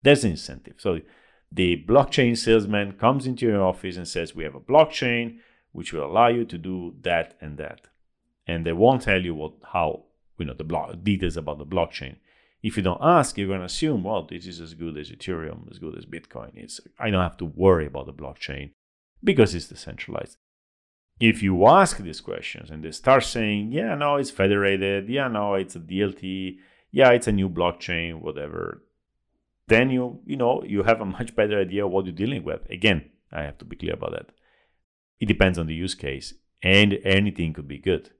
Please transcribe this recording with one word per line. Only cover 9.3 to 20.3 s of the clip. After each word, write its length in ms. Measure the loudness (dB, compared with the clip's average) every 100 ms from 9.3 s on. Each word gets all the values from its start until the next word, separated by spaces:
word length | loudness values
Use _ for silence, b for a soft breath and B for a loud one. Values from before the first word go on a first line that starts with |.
what, 200 | -6 -10 _ -6
how, 320 | -2 -2 -4 _ _ _ _
you 80 | -10
know, 80 |
the 100 | -8
blo-, 300 | -6 -6 -6 -6
details 340 | -2 0 -2 -4
about 220 | -8 -10
the 80 | -4
blockchain. 500 | -2 -2 -4 -14 -18 _ _ _ _
If 140 | -6 0
you 60 |
don't 180 | -2 0
ask, 340 | 2 2 2 -4
you're 120 | -6
gonna 160 | -6
assume, 400 | -6 -4 -2 -2
"Well, 180 | -2 -6
this 240 | -6 -14 -14
is 140 | -16
as 140 | -16
good 220 | -12 -10 -10
as 140 | -14
Ethereum, 580 | -14 -8 -8 -8 -14 -18
as 80 | -16
good 200 | -14 -14
as 80 | -16
Bitcoin. 460 | -18 _ -18 -16
It's, 260 | -20 -18 -18 -20 _
I 120 | -2
don't 180 | 0 -2
have 80 | -4
to 60 |
worry 420 | -10 2 4 4 2
about 200 | -8 -12
the 80 |
blockchain 580 | -14 -16 -14 -12 -10 -12 _ _ _ _ _
because 320 | 0 4 4
it's 140 | 2 -10
decentralized." 680 | -18 -16 -16 -12 -10 -12